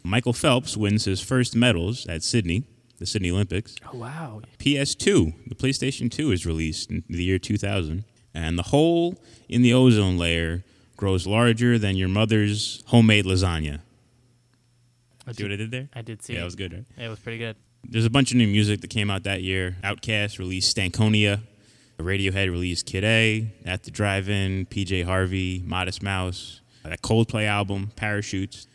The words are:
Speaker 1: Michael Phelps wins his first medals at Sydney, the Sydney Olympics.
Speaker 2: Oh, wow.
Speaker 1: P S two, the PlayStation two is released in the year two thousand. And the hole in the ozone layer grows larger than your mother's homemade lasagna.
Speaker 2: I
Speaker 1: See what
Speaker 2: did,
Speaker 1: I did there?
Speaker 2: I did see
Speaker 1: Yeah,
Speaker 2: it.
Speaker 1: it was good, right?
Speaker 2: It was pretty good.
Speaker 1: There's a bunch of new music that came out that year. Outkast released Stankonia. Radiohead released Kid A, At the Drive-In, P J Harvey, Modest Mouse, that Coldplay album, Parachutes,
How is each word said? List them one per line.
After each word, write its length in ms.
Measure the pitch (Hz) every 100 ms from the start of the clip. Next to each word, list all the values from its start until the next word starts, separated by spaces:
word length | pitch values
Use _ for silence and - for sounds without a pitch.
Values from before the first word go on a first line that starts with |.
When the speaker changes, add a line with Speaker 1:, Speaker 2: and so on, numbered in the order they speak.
Speaker 1:
Michael 300 | 90 113 123
Phelps 420 | 117 151 127 - 104
wins 300 | 101 107 104
his 160 | 92
first 340 | - 127 120 113
medals 500 | 123 85 90 123 -
at 160 | 82
Sydney, 400 | - 120 85 82 - _ _ -
the 80 | 90
Sydney 260 | 104 92
Olympics. 440 | 90 98 92 - - -
Speaker 2:
Oh, 40 | 123
wow. 440 | 120 156 156 107 - -
Speaker 1:
P 200 | 139 143
S 180 | 139 -
two, 380 | - 190 82 - -
the 80 | -
PlayStation 560 | 131 135 127 - 120
two 200 | - 151
is 140 | 92 87
released 460 | 80 80 78 -
in 120 | 87 -
the 160 | 87
year 160 | 90 92
two 180 | - 104
thousand. 460 | 101 101 78 85 110 _ _
And 240 | - 80 85
the 60 |
hole 520 | - 143 165 170 170 180 - - -
in 140 | 120
the 120 | 123
ozone 440 | 127 127 107 95 90
layer 460 | 85 85 82 87 - _ _ -
grows 300 | 98 92 87
larger 500 | 110 120 113 120 117
than 180 | 101 95
your 140 | 92
mother's 760 | 98 110 110 104 104 - - -
homemade 380 | 120 110 104 95
lasagna. 560 | 92 95 82 76 73 - _ _ _ _ _ _ _ _ _ _ _ _ _ -
Speaker 2:
I 60 |
Speaker 1:
See 100 | 107
what 60 | 101
Speaker 2:
did, 40 |
Speaker 1:
I 20 | 101
did 140 | 110
there? 180 | 127 143
Speaker 2:
I 80 | 120
did 220 | 113 110
see 100 | -
Speaker 1:
Yeah, 60 | -
Speaker 2:
it. 20 |
Speaker 1:
it 40 | 87
was 100 | 87
good, 180 | 92
right? 120 | 95 127 -
Speaker 2:
It 120 | 117
was 100 | 110
pretty 180 | - 113
good. 180 | 113 110 _ _
Speaker 1:
There's 220 | - 113 113
a 40 |
bunch 220 | 135 135
of 60 | 123
new 100 | 110
music 340 | 104 104 101
that 80 | 98
came 200 | 110 101
out 140 | 95
that 200 | 98 95
year. 340 | 92 95 90 90
Outkast 560 | 98 - - 107 104 -
released 360 | 92 92 - -
Stankonia. 680 | 95 98 110 107 104 104 110 _ _ _ _ -
Radiohead 500 | 82 98 95 95 95
released 380 | 87 90 87 -
Kid 160 | 95
A, 500 | 107 113 110 110 110 -
At 200 | - 92
the 80 | -
Drive-In, 720 | - 104 98 95 101 95 95 92
P 200 | 101 92
J 180 | 92
Harvey, 580 | 87 92 92 95 92 92
Modest 380 | 90 90 92 -
Mouse, 600 | 98 95 92 92 - - _ _
that 200 | 80 82
Coldplay 420 | - 113 113 110 107
album, 460 | 104 98 98 101 -
Parachutes, 720 | 107 104 104 95 98 - -